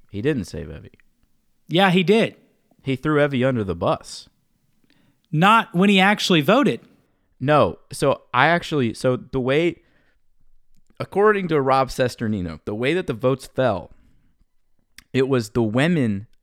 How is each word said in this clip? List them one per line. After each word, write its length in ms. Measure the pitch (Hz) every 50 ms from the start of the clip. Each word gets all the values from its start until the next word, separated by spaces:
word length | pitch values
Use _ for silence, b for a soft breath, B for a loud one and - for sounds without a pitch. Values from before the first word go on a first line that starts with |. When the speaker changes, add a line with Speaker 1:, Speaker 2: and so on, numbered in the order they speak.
| _ _
Speaker 1:
He 120 | - 101
didn't 220 | 117 147 156 123 -
save 260 | - - 80 76 78
Evie. 220 | 76 - 98 98 _ _ _ _ _ _ _ _ _ _ _ _ _ _ _ -
Speaker 2:
Yeah, 220 | 151 170 196 185
he 120 | 170 190
did. 340 | 180 156 208 226 190 110 - _ _ _ _ _ _ _ _ _
Speaker 1:
He 140 | - 135 135
threw 260 | 131 - 156 151 143
Evie 220 | 147 147 139 123 123
under 200 | 135 131 117 104
the 100 | 92 85
bus. 520 | 82 95 131 156 - - - - - - _ _ _ _ _ _ _ _ _ _ _ _ _ _ _ _ _ _ _ _ _
Speaker 2:
Not 440 | - 151 180 202 220 226 185 - -
when 140 | 175 196 208
he 120 | 202 190
actually 400 | 185 196 208 - - - 185 156
voted. 380 | 139 160 208 269 285 175 120 - _ _ _ _ _ _ _ _ _ _ _ -
Speaker 1:
No. 380 | 131 139 151 143 113 87 - - _ -
So 300 | - - 156 139 127 - _ _ -
I 140 | 123 139 156
actually, 440 | 170 170 - - 160 147 123 113 -
so 220 | - - 127 127
the 240 | 120 - - - 135
way, 400 | 123 127 135 151 170 170 - - _ _ _ _ _ _ _ _ _ _ _ _ _ - - - _ _ - - _ _ _ -
according 480 | 117 - - 185 208 214 208 196 185 160
to 120 | 165 147
Rob 280 | 131 135 131 135 135 131
Sesternino, 720 | - - 131 120 - - 120 107 107 98 90 82 80 76 -
the 100 | - 104
way 180 | 107 123 139 165
that 120 | 185 175
the 80 | - 127
votes 320 | 104 113 127 135 131 -
fell, 440 | - - - 131 120 101 87 69 - - - _ _ _ _ _ _ _ _ _ _ _ _ _ _ _ _ _ _ _ - - _
it 160 | - 127 135 131
was 220 | 135 123 110 -
the 120 | - 123
women 640 | 117 107 104 127 143 170 180 156 127 110 101 95 104 - _ _